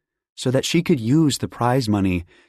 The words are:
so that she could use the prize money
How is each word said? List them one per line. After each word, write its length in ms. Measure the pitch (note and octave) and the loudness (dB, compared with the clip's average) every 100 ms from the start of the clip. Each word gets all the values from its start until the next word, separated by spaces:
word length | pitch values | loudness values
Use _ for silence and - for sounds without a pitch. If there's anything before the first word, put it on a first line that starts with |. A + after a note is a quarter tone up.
| _ _ _ - | _ _ _ -8
so 160 | B2+ | -2
that 140 | B2+ - | -2 0
she 180 | E3+ | 0
could 160 | E3+ D3+ | 0 0
use 400 | A2 D3+ D3+ B2 | 2 2 2 0
the 80 | F#2+ | -6
prize 420 | - A#2+ C3 A2 | -4 -2 0 0
money 380 | G#2 F#2+ F2 E2+ _ | 0 2 -2 -4 _